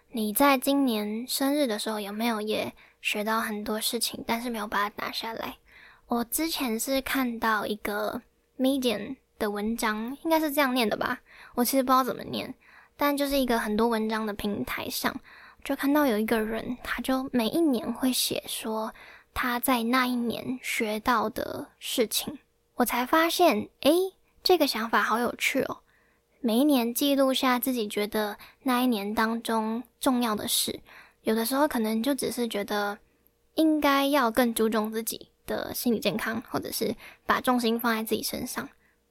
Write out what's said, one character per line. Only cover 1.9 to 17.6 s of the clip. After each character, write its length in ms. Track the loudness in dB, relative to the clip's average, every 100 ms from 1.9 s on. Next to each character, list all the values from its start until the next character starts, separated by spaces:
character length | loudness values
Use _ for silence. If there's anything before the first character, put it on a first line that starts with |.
候 80 | -4
有 120 | -6
没 140 | -2 -2
有 160 | -2
也 320 | -2 -2 -4 -10 -20 _
学 240 | -4 -2
到 160 | 0 0
很 240 | -2 -4
多 160 | -4 -4
事 200 | -2 -2
情， 240 | -4 -6 -4
但 160 | -4
是 80 | -4
没 80 | -6
有 80 | -4
把 240 | -2 -2
它 0 |
打 220 | -4 -8
下 220 | -6 -8
来？ 240 | -8 -10 -12 _ -20 -20 -16 -4
我 160 | -4
之 260 | -2 -2 -2
前 300 | -2 -2 -2
是 200 | -2 -2
看 400 | 0 0 0 0
到 280 | 0 0 0
一 80 | -4
个 480 | -4 -4 -4 -6 -10 _ _ -2
Medium 580 | 0 2 0 0 -4 -12 _ -6
的 120 | -4
文 280 | -2 -2 -2
章， 400 | -2 -2 -6 -6
应 60 | 0
该 80 | 2
是 140 | 2
这 80 | 2
样 140 | 2
念 160 | 2 2
的 80 | 0
吧， 240 | -2 -4 _ -20 -8 -2
我 80 |
其 140 | 2 2
实 60 |
不 100 | 4
知 20 | 4
道 80 |
怎 100 | 2
么 80 | -2
念， 300 | -6 -6 -8 -12 _ -20 -14 -2
但 180 | 0 2
就 100 | 0
是 140 | 2
一 60 | 2
个 120 | 0
很 200 | 0 2
多 100 | 2
文 220 | 2 -2
章 160 | -2 -4
的 80 |
平 320 | -4 -4 -4 -4
台 240 | -6 -6
上， 260 | -4 -4 -4 -12 -20 -20 -12
就 100 | -6 -2
看 180 | 2
到 120 | 4 4
有 120 | 2
一 80 | 2
个 160 | 0
人， 360 | 0 -4 -6 -8
他 180 | -6 -6
就 280 | -2 -2 0
每 160 | 0 0
一 140 | 2